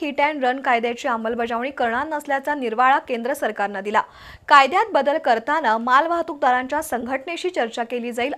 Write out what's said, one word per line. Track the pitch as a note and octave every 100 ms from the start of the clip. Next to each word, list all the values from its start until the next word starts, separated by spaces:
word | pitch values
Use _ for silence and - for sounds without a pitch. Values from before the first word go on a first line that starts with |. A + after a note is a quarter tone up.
हिट | D4+ C4+
अँड | D4 D4+ B3+
रन | C4
कायद्याची | C4 A#3+ A#3 A#3+ C#4
अंमलबजावणी | A3+ A3 A#3 A#3 A#3 C4
करणार | C4+ A#3+ A#3 D4+
नसल्याचा | D4+ D4 C4+ C4+ D4
निर्वाळा | A#3+ A3 B3 C#4+
केंद्र | - A#3+ A#3
सरकारनं | D4 A#3 G#3+ G3+ G3+
दिला. | G3 A3 - - - - -
कायद्यात | D4 C4+ F#4 A4
बदल | D#4 C#4 D#4
करताना | D4+ A3+ - D#4 C4+ A3
माल | A#3 C4 E4
वाहतूकदारांच्या | E4+ E4 D4 C#4 B3 C4 D4
संघटनेशी | D#4 A#3+ A#3 C4+ C4+ E4 F#4
चर्चा | F4 A#3 A#3
केली | A#3 B3 A#3
जाईल | A#3 B3